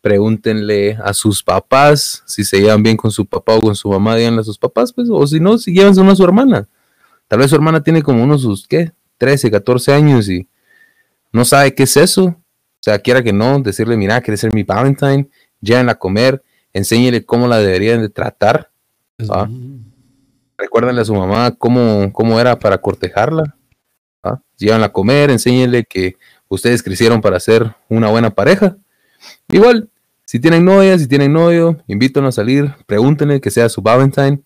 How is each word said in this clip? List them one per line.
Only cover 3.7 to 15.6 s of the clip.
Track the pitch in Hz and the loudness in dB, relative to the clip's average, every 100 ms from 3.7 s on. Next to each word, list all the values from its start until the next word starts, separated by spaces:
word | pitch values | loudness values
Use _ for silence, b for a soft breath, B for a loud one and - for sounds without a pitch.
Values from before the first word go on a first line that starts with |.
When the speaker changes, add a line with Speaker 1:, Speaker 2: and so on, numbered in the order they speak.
Speaker 1:
su | 104 104 | -2 -4
mamá, | 98 104 | -2 0
díganle | 113 117 117 | 0 0 -2
a | |
sus | 110 104 | -6 -6
papás, | - - 240 | -4 -2 -4
pues, | - 240 | -4 -4
o | 196 143 | 0 0
si | 156 | 0
no, | 175 226 | 0 0
si | - | 0
llévense | 175 202 190 | 2 4 6
uno | 190 | 4
a | 190 | 4
su | |
hermana. | 180 190 269 170 101 _ _ _ _ _ _ | 4 4 2 0 -4 _ _ _ _ _ _
Tal | 107 | 0
vez | 139 | 2
su | 147 | 2
hermana | 151 160 | 2 0
tiene | 151 165 | 0 0
como | 147 123 | 2 0
unos | 123 147 | 2 0
sus, | 127 98 - | -2 -6 -4
¿qué? | 156 165 _ _ _ | -4 -4 _ _ _
Trece, | 123 143 123 | -2 0 0
catorce | 104 - 123 - | -2 0 -2 2
años | 143 151 131 101 | 2 4 2 0
y | 90 92 _ _ _ _ _ _ _ _ | -6 -8 _ _ _ _ _ _ _ _
no | 113 | -2
sabe | 120 139 139 | 2 2 2
qué | 135 | 2
es | 135 - | 0 2
eso. | 175 - 185 | 2 2 -2
O | 170 _ _ _ _ | -2 _ _ _ _
sea, | - 104 | -4 -4
quiera | 113 123 | 0 0
que | 117 | 0
no, | 101 117 139 | 0 0 0
decirle, | 123 95 110 117 | -2 -4 -2 -2
"Mira, | 98 117 | 0 -2
¿quieres | 120 107 | -4 -4
ser | 113 | -2
mi | 107 | -2
Valentine?". | 98 95 135 139 139 139 139 _ _ _ | -2 0 0 0 0 -2 -4 _ _ _